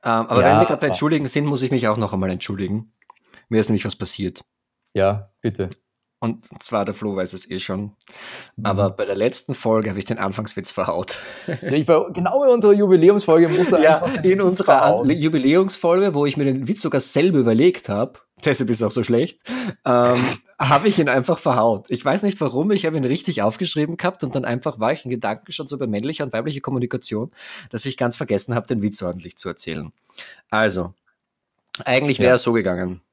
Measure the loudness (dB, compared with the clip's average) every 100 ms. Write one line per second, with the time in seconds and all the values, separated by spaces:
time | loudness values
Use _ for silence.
0 | 0 -2 2 2 4 4 4 2 -2 0
1 | 0 0 0 -2 0 -2 0 0 0 0
2 | -2 -2 -2 -4 -6 -6 -4 -6 -8 _
3 | _ _ _ -20 _ 0 2 0 -2 -8
4 | -8 -6 -8 -8 -20 _ _ _ _ 0
5 | 0 0 -8 _ -6 -4 -8 -8 _ _
6 | _ _ -6 -6 -14 -14 -4 -4 -4 -6
7 | -6 -4 -6 -8 -10 -10 -6 -8 -8 _
8 | -20 -20 -18 -18 -18 -8 -4 0 0 0
9 | -4 0 -2 -2 -8 -4 0 0 0 -6
10 | -6 -4 -4 -4 -8 -8 -8 -4 -4 -4
11 | -6 -10 -14 -14 -10 -8 -2 -2 4 2
12 | 2 -4 0 2 4 6 6 6 6 8
13 | 8 6 6 6 6 4 4 6 6 4
14 | 2 0 2 4 2 2 4 6 6 2
15 | 2 0 0 2 4 4 2 -2 0 2
16 | 2 0 0 0 0 0 -4 -4 -2 -2
17 | -2 0 2 4 4 4 4 2 -6 -4
18 | -4 -8 _ _ -2 0 0 0 -2 -2
19 | 0 0 0 -6 -10 -8 -8 -6 0 4
20 | 4 2 0 -4 _ -4 2 4 4 2
21 | 2 2 0 -2 0 2 2 0 -4 -4
22 | -2 0 -2 -2 -2 -2 0 0 0 -2
23 | -2 -2 -2 0 -2 -2 -4 -2 -2 -2
24 | -4 -4 -6 -4 -4 -4 -4 -2 -2 -2
25 | -6 -6 -4 -6 -10 -12 -10 -6 -4 -4
26 | -4 -6 -6 -4 -6 -8 -6 -4 -4 -6
27 | -6 -6 -8 _ -20 -20 -12 -8 -8 -4
28 | -4 -4 -2 -2 -2 -4 -2 -2 -2 -4
29 | -8 -8 -14 -12 -12 -10 -10 -10 -12 _
30 | _ -20 -20 -20 _ 0 0 0 -8 -10
31 | _ _ _ _ _ _ _ -10 0 0
32 | 2 2 4 4 2 0 0 -4 -6 -8
33 | _